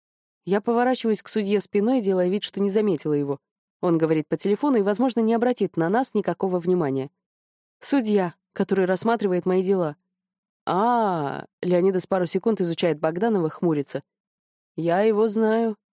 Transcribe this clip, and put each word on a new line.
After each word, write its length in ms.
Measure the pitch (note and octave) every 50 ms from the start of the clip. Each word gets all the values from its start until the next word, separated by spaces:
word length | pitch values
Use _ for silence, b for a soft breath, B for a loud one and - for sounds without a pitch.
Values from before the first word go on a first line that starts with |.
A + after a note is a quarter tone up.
| _ _ _ _ _ _ _ _ _
Я 140 | F3 F#3+ G#3+
поворачиваюсь 640 | G#3 A#3+ A#3 A#3 B3 B3+ B3+ - - A3+ G#3+ - -
к 60 | -
судье 320 | - A3 G3+ G3 G#3 G3+
спиной, 400 | F#3 - - G#3 G3+ A#3 C4+ C4
делая 280 | G3+ G3 F#3+ F#3 F3+ F3+
вид, 160 | F#3+ G#3 -
что 160 | - - G3
не 100 | G3+ G3+
заметила 440 | F#3+ A3 G#3+ G#3 E3+ C#3+ - D3+ D3+
его. 260 | D3 C#3+ C#3 C#3+ - _ _ _ _ _ _ _ _
Он 180 | - F3+ E3+ D#3+
говорит 300 | E3 D#3 D#3+ D#3 D3 -
по 80 | E3
телефону 420 | - - G3 G#3 - - D4 C4 A3
и, 40 | G3
возможно, 380 | G3+ G#3 F#3+ B3 C4 A3 A#3
не 140 | A3+ A3 A#3
обратит 420 | A3+ A3+ B3+ B3 - G3+ F3 -
на 120 | E3+ E3 E3
нас 260 | G3+ A#3+ C4 - -
никакого 440 | G#3+ F#3+ - E3+ - F#3+ F#3+ F3+ F3+
внимания. 520 | D#3+ F3+ F#3 F3+ D#3+ C3+ C3+ C3+ C3+ C#3+ - _ _ _ _ _ _ _ _ _ _ _ _ _
Судья, 540 | - - C#4+ C#4+ A3+ G#3+ G#3 G3+ F3+ F3 - _ _ _ _
который 320 | - G3 - G3 F#3+ F#3
рассматривает 640 | F3+ F#3 F3+ - A3+ A#3 A3+ G#3 G3 F3+ F3 E3+
мои 160 | F#3 F#3 F#3 F#3
дела. 340 | F#3 G3+ F#3 F3 D3+ D3 - _ _ _ _ _ _ _ _ _ _ _ _ _
«А, — 760 | - D#3 F3+ A3 A#3+ B3 A#3 A3 G3+ F3+ D#3+ C#3+ C#3 C#3 C#3+ - - _ _ -
Леонидас 440 | F3+ F3+ F3 F3+ G3 F#3+ F#3 -
пару 180 | - G3 F#3 F3+
секунд 360 | E3 - F#3+ - A#3 A3 F#3+
изучает 380 | F#3 E3+ E3 - - E3+ D#3 D3+
Богданова, 520 | D#3+ D#3+ D#3+ F3+ G#3+ A#3 A3 F#3+ E3 D#3
хмурится. 520 | - - - E3+ D#3+ D3 C#3 - - C#3+ - _ _ _ _ _ _ _ _ _ _ _ _ _ _
«Я 260 | - D#3+ E3+ E3 F#3+ G#3
его 260 | A3 G#3+ G3+ A3 A3+
знаю», — 480 | G3+ A3 A3 G#3+ A3 A3+ A3+ A3+ G#3 - _ _